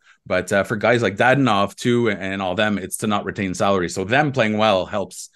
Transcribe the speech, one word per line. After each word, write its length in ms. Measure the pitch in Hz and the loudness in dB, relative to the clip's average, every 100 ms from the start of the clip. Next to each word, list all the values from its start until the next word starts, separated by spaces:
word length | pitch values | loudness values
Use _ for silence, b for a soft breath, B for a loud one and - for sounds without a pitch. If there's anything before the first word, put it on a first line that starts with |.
| b b - | b b -4
but, 260 | 92 90 | -2 0
uh, 120 | 101 | 0
for 120 | 95 107 | 0 0
guys 240 | 107 120 | 2 2
like 140 | 107 98 | 2 2
Dadonov 580 | 120 135 127 101 101 | 4 4 4 2 0
too, 340 | - 123 120 117 | -2 0 2 0
and, 100 | 95 | -2
and 220 | 95 98 | -4 -4
all 120 | 92 | -4
them, 220 | 90 107 98 | 0 0 -2
it's 200 | 92 - | -4 -6
to 80 | 110 | -2
not 180 | 104 | -2
retain 300 | 98 90 95 | -4 -6 -6
salary. 340 | 90 101 98 85 | -2 0 0 -2
So 160 | 95 | -4
them 280 | 95 131 151 | 0 0 2
playing 240 | 131 110 107 | 0 0 2
well 260 | 110 95 82 | 2 2 0
helps 420 | 104 92 - - | -6 -6 -10 -20